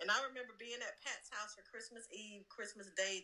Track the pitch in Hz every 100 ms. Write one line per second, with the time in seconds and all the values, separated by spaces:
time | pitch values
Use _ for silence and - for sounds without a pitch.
0 | 180 220 269 262 247 208 233 240 220 -
1 | 277 240 - 208 214 - - 226 226 233
2 | 226 208 214 208 196 - 208 214 196 185
3 | 190 190